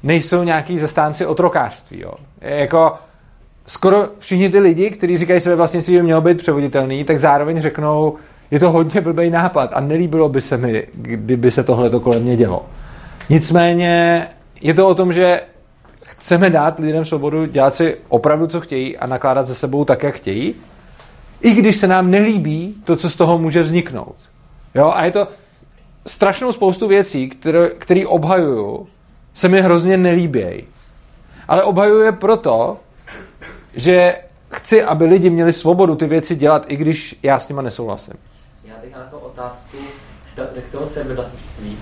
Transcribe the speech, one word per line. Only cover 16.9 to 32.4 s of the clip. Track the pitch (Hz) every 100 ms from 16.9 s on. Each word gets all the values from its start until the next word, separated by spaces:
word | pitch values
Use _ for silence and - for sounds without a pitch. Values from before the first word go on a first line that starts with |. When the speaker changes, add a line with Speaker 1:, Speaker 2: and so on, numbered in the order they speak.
| 156 160
Speaker 1:
svobodu | 156 147 156 160
dělat | 135 135 139
si | 165 - -
opravdu, | 120 147 151 165
co | 165
chtějí | 165 131 131 -
a | 123
nakládat | 127 135 131 127
se | 123
sebou | 135 143 143
tak, | 127
jak | 143 -
chtějí, | - 98 147 - - - - - - - - -
i | 233
když | 220 214 208
se | 185
nám | 185 185
nelíbí | 196 214 208 151 156 180 214
to, | - 165
co | 175
z | -
toho | 170 170
může | 165 156
vzniknout. | 156 170 165 117 - - _ _ _ - - 127
Jo? | 151 -
A | 165
je |
to | 196 196 - _ _ _ _ _ _ -
strašnou | - 202 196 254
spoustu | 240 196 185 220
věcí, | 196 190 143 131
které, | - 156 160 170 -
který | - 180 190
obhajuju, | 170 156 185 156 117 101 - 196 _ _ _ _
se | - 185
mi | 190
hrozně | 185 170 175 190
nelíběj. | 180 175 170 127 90 90 - _ _ - _ _ - - -
Ale | 170
obhajuju | 202 185 208 214
je | 220
proto, | 220 190 131